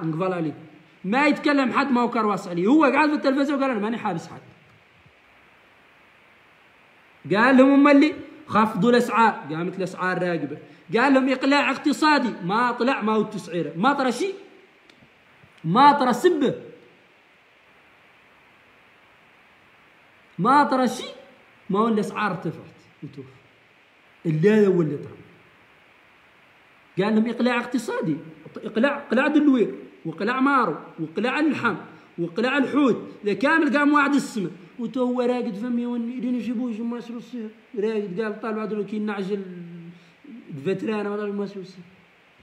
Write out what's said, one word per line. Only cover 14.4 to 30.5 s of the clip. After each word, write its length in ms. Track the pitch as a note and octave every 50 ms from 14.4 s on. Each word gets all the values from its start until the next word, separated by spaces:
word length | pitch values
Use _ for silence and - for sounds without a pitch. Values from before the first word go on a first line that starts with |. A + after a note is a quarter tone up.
| - - - - - _ _ _ _ _ - _ - _ _ _ _ _ _ _ - - _ - -
ما 280 | D#3+ F3 B3 C#4+ D4 -
طرى 200 | - C4 B3 A3
سبة، 420 | - - F4+ F4 D4 C#4 G#3 B2+ - - - - - - - _ _ _ _ _ _ _ _ _ _ _ _ _ _ _ _ _ _ _ _ _ _ _ _ _ _ _ _ _ _ _ _ _ _ _ _ _ _ _ _ _ _ _ _ _ _ _ _ _ _ _ _ _ _ _ _ _ _ _ _ _ _ _ _ _ _ _ _ _ -
ما 260 | F3 A#3 C#4 D4 C#4+
طرى 240 | - C#4 B3+ B3+ A3
شيء، 260 | - - - - - - - - - _ _ _ _ _ _ -
ما 80 | F#3 G3+
هو 100 | A3+ A#3
الأسعار 420 | A3 G#3 - - - - G#3 G3+
ارتفعت. 340 | F3+ - - E3 - - - - - - _ _ _ _ -
انتوا 200 | C#3+ - C#3+ B2 - - - _ _ _ _ _ _ _ _ _ _ _ _ _ _ _ _ _
اللي 240 | E3+ D#3 D#3 E3 G#3
هذا 160 | A3 G#3+ G#3
هو 160 | G3 F3+ F3 E3
اللي 140 | D3 C#3+
طرى. 240 | C3+ - - - - - - - - _ _ _ _ _ _ _ _ _ _ _ _ _ _ _ _ _ _ _ _ _ _ _ _ _ _ _ _ _ _ _ F3 F#3+
قال 100 | G#3+ A3
لهم 140 | A3 A3+ A#3+
إقلاع 300 | A3+ - A#3 B3 A#3+ A#3+
اقتصادي، 580 | A#3+ - - B3 - - A#4+ B4 - E3+ D3 D#3 - - - - - - -
إقلاع، 420 | - - A3 - A3+ A#3+ C#4+ C#4 -
إقلاع 280 | - - A#3 B3 C#4+
دلوير، 480 | D4 D4+ D4+ D4 D4 C4 B3 G3 - - - - - - - -
وإقلاع 360 | E3 D3+ - G3+ A3 B3 C4
مارو، 360 | C4 C#4